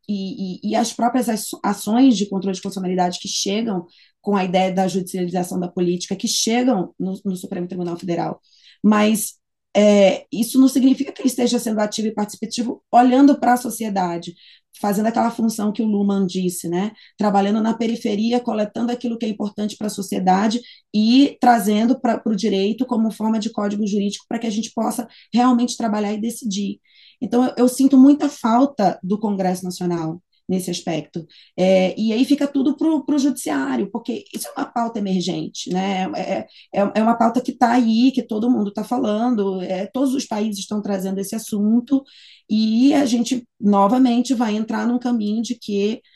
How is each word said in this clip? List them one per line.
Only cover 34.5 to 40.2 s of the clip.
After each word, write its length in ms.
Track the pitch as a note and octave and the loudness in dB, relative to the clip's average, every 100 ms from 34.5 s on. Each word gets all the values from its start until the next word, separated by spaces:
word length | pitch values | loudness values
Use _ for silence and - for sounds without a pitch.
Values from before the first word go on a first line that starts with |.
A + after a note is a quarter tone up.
uma 140 | - C#4 | -8 -6
pauta 340 | A#3+ A3+ A3+ | -4 -4 -4
emergente, 680 | G3 F#3 F3 D#3+ - - - | -2 -2 -2 -4 -8 -10 -6
né? 380 | F3+ G3 F#3+ F#3 - | -4 -2 -2 -4 -6
É, 300 | - F#3+ - - _ | -4 -6 -8 -18 _
é, 180 | - G3+ G#3+ | -2 0 2
é 80 | |
uma 140 | A3+ A#3 | 2 2
pauta 240 | A3+ B3 | 2 0
que 120 | B3 | -2
tá 180 | - A#3 | 2 2
aí, 400 | B3+ A3+ A3 C4 | 4 4 4 4
que 100 | B3+ | 2
todo 260 | - G#3+ A#3+ | -4 -2 0
mundo 220 | A#3 G3+ | 0 0
tá 120 | G#3+ | -4
falando, 800 | G3+ B3+ G#3+ G#3 B3 A3 G3 F#3+ | -4 -2 -2 0 0 0 -2 -4
é, 260 | F3+ F#3 G3 | -4 -6 -6
todos 260 | B3+ C#4 | -2 -2
os 120 | C4+ | -2